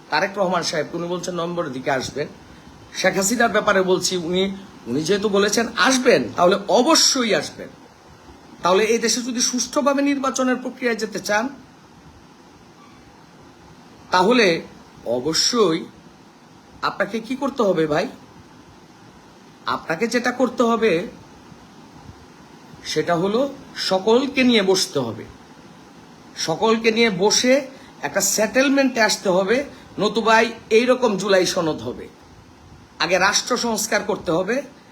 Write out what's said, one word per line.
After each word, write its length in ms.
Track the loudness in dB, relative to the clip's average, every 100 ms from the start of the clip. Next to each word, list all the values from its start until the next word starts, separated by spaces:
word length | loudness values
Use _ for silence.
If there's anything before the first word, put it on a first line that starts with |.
| -6
তারেক 200 | -4 -2 -2
রহমান 260 | -2 0
সাহেব, 240 | -2 -4 -6
উনি 160 | -6 -6
বলছেন 260 | -6 -6
নভেম্বরের 380 | -6 -4 -4 -6
দিকে 180 | -6 -4
আসবেন। 380 | -4 -4 -8 -10 -12 -20 -20 -20 -20 -14
শেখ 220 | -2 -2 0
হাসিনার 320 | 0 2 2
ব্যাপারে 340 | 2 2 2
বলছি, 340 | 2 0 0 -4
উনি, 400 | -2 -2 -2 -4 -14 -16 -6
উনি 160 | -4
যেহেতু 260 | 0 0 2
বলেছেন 380 | 2 2 0 -2 0
আসবেন, 480 | 2 2 4 4 2 2
তাহলে 220 | 2 2 2
অবশ্যই 640 | 2 4 4 4 2 0
আসবেন। 340 | 0 -2 -12 -16 -18 -20 -20 -20 -20 -20 -20 -20 -6
তাহলে 220 | 0 2
এই 140 | 2 0
দেশে 240 | 0 -2
যদি 180 | -4 -4
সুষ্ঠুভাবে 640 | -2 -2 -2 0 0 2
নির্বাচনের 540 | 0 0 -2 -2 0 -2
প্রক্রিয়ায় 420 | -6 -6 -4 -4
যেতে 220 | -6 -6
চান, 280 | -2 -2 -2 -8 -20 -20 -20 -20 -20 -20 -20 -20 -20 -20 -20 -20 -20 -20 -20 -20 -20 -20 -20 -20 -20 -20 -20 -20 -2
তাহলে 520 | 2 4 4 4 2 -4 -20 -20 -14 -4
অবশ্যই 800 | -2 0 0 0 2 2 2 -6 -18 -20 -20 -20 -20 -20 -20 -20 -8
আপনাকে 380 | -6 -4 -4 -4
কি 160 | -6 -4
করতে 260 | -4 0
হবে 240 | 2 2 0
ভাই? 220 | 0 -2 -8 -20 -20 -20 -20 -20 -20 -20 -20 -20 -20 -20 -20 -20 -12 -6
আপনাকে 400 | -6 -6 -4 -2
যেটা 260 | -2 -2
করতে 300 | 0 -2 2
হবে 440 | 0 2 2 0 -2 -12 -20 -20 -20 -20 -20 -20 -20 -20 -20 -20 -20 -20 -20 -20 -20 -18
সেটা 320 | -6 -4 -2 0
হলো 380 | 0 0 -2 -6 -16 -8
সকলকে 680 | -2 -2 2 2 2 2
নিয়ে 180 | 4 4
বসতে 360 | 2 0 0 -4
হবে, 260 | -6 -8 -14 -20 -20 -20 -20 -20 -20 -20 -20 -20 -20 -8
সকলকে 560 | -6 0 2 2 2
নিয়ে 180 | 2 0
বসে 500 | 2 2 2 4 2 0 -14 -20 -12
একটা 180 | -6 -4
সেটেলমেন্টে 800 | -2 0 0 2 2 2 0 0
আসতে 280 | 0 0 0
হবে, 360 | 0 2 0 -2 -12 -16 -4
নতুবা 440 | -2 0 4 4 2 -4 2
এইরকম 460 | 2 4 2 2 0
জুলাই 300 | 2 4 4
সনদ 360 | 0 -2 -4
হবে। 260 | -8 -10 -14 -20 -20 -20 -20 -20 -20 -20 -20 -6
আগে 200 | 0 2
রাষ্ট্র 380 | 2 0 -2 -2
সংস্কার 460 | -2 -4 -2 -2
করতে 300 | -2 -4 -2
হবে। 300 | -2 0 -4 -6 -18 -20